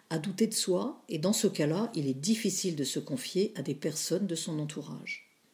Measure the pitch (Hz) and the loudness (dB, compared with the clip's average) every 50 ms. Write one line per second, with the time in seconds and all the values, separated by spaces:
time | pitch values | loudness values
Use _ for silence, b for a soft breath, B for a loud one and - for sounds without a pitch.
0 | b b 165 160 156 202 180 190 226 214 220 - - - 180 185 208 262 330 - | b b -4 -2 -2 -2 2 2 2 2 4 0 2 2 2 2 2 -2 -6 -8
1 | - - - 156 151 190 220 - - 202 - - 151 147 160 190 226 226 - 165 | -10 -6 -4 0 2 2 2 4 4 2 4 4 2 4 4 2 0 0 0 0
2 | 143 135 131 135 143 202 226 220 - 196 185 - - 185 165 147 135 - - 151 | 0 0 0 0 2 2 2 2 2 0 0 2 0 0 0 0 -2 -2 -2 -4
3 | - - 147 - - - - 180 202 214 - - - - 135 - - 160 151 - | -4 -2 -4 -4 -4 -2 0 2 0 0 0 -4 -4 -4 -4 -2 -2 -4 -2 -2
4 | - - - - 208 175 170 160 - 180 156 151 151 151 - - - - - - | -2 0 0 0 2 0 -2 -2 -2 -2 -2 -2 -2 -4 -4 -8 -8 -8 -10 -12
5 | - - - - - _ _ _ _ _ | -10 -10 -10 -12 -12 _ _ _ _ _